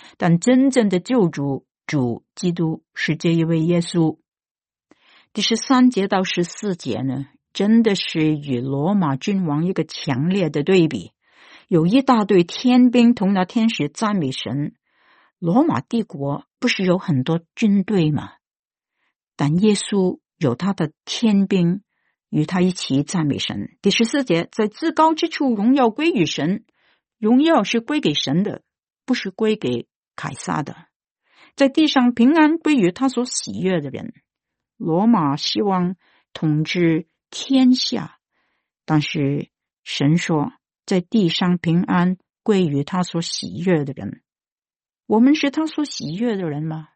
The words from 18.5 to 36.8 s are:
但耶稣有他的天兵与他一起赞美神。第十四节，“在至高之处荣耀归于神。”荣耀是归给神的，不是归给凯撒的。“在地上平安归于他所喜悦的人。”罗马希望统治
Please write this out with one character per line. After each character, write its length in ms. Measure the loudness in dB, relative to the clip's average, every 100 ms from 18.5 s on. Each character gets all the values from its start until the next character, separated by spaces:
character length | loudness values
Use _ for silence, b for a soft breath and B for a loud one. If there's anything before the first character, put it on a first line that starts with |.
| _ _ _ _ _ _ _ _ -4
但 240 | -2 2
耶 160 | 2 2
稣 420 | 0 0 0 -2 _ _
有 180 | -2 -2
他 180 | -4
的 200 | -2 -4 -6 -12
天 400 | -2 2 2 2
兵 380 | 2 2 0 -8 _ _ _ _
与 120 | -2
他 180 | -2 0
一 100 | 0
起 320 | 0 -2 -2
赞 240 | -2 -2 -2
美 100 | -2
神。 400 | -6 -8 -10 -4
第 80 | 0
十 120 | 2
四 200 | 0 -2
节 260 | 0 -2 -2
，“在 160 | -4 -4
至 240 | -4 -4
高 220 | 2 2
之 160 | 2 -4
处 240 | -2 -2
荣 220 | 0 2 4
耀 160 | 2
归 180 | 0 -2
于 160 | 0 -2
神。” 400 | -2 -4 -4 -8 _ _ _ _ _
荣 240 | 2 4
耀 200 | 4 2
是 180 | 2 -2
归 200 | -2 -2
给 140 | -2 -2
神 260 | -2 -2
的， 220 | -2 -6 -14 _ _ _ -6
不 80 |
是 160 | -6 -6
归 260 | -2 -2 0
给 320 | -2 -4 -8 _ _ -14
凯 160 | -12
撒 320 | -10 -6 -6
的。 120 | -6 -12 _ _ _ _ b b b 0
“在 140 | 0
地 180 | 2 2
上 280 | 2 2 4
平 180 | 4
安 240 | 6 4 2
归 200 | 0 2
于 140 | 2
他 180 | 0 -2
所 160 | -2 -4
喜 340 | -6 -8 -6
悦 200 | -2 -2
的 120 | -4
人。” 220 | -10 -12 -16 _ _ _ _ _ _
罗 300 | -2 2 4
马 300 | 4 2 -2
希 260 | -4 -2
望 340 | -2 0 -2 -6 _ _ _
统 300 | -4 0 0
治 420 | 0 0